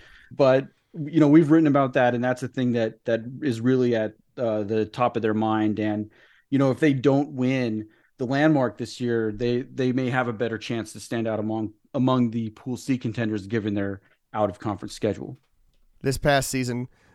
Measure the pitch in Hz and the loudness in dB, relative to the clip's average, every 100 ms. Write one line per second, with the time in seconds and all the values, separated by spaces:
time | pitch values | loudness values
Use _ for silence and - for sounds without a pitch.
0 | - - - 127 135 131 135 _ _ 170 | -20 -20 -10 2 4 4 0 _ _ -10
1 | 143 160 147 156 147 160 156 139 131 131 | -2 4 8 8 8 6 6 4 2 2
2 | 123 120 127 127 127 131 123 117 113 113 | 2 2 0 -2 -4 -2 0 0 -2 -4
3 | - 113 117 131 151 113 120 131 123 113 | -2 -2 -4 -6 -4 0 2 4 4 2
4 | 107 - _ - 117 107 104 110 107 - | -2 -6 _ -6 -2 -2 0 -2 -2 0
5 | 123 117 110 107 110 110 107 104 107 104 | 0 0 0 0 0 2 0 0 -2 -4
6 | 104 _ _ _ - 139 135 123 156 135 | -6 _ _ _ -4 0 2 2 0 2
7 | 139 135 147 135 127 131 120 110 107 _ | 2 2 0 -2 -2 0 -2 -4 -8 _
8 | _ - 127 139 156 147 120 - 117 - | _ -8 -4 2 4 4 2 -2 -10 -6
9 | 120 117 110 104 120 123 135 127 127 123 | -2 -2 -2 -2 -2 -2 -4 -4 -2 0
10 | 127 131 120 107 117 110 - 117 107 107 | 0 0 -2 -2 -4 -6 -6 -8 -8 -12
11 | - 117 113 107 107 110 107 - _ 139 | -8 -6 -4 -4 -4 -4 -6 -10 _ -2
12 | 127 127 120 117 113 - 127 117 - 127 | 2 2 0 -2 -6 -10 -10 -8 -4 -4
13 | 123 110 113 107 95 113 104 101 98 98 | -4 -4 -4 -4 -4 -4 -2 -2 -4 -6
14 | _ _ _ 110 104 98 107 98 107 - | _ _ _ -2 -2 -2 -6 -6 -8 -4
15 | 107 95 - 131 _ _ _ _ _ _ | -2 -2 -8 -14 _ _ _ _ _ _
16 | 135 135 147 139 131 131 123 120 123 _ | -4 -2 2 2 0 -4 -4 -6 -8 _
17 | _ | _